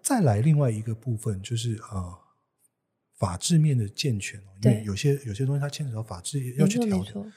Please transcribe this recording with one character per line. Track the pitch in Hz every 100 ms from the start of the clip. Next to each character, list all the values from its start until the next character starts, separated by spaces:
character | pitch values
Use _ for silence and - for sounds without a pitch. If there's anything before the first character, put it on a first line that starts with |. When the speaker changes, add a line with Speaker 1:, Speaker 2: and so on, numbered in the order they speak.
Speaker 1:
再 | - 262
来 | 156 104
另 | 135 147
外 | 135
一 | 107
个 | 110
部 | 110 127 110
分 | 113 95
就 | 98 117
是， | 117 107 -
呃， | 98 90 90 _ _ _ _ _ _ _ _ _ _
法 | 98 87
制 | - 170
面 | 151 127
的 | 104
健 | - 147 107
全 | - -
哦， | - -
因 | 131
为 | 110
有 | 107
些， | 98 143
Speaker 2:
对。 | 139 127
Speaker 1:
有 |
些 | 101 135
东 |
西 | 143
它 | 143
牵 | - 143
扯 |
到 | 110
法 | 113 92
制 | - 143 127 127
要 | 190
去 | 233
调 | 226
整。 | 190
Speaker 2:
没 |
错， | 196 202
没 |
错。 | 214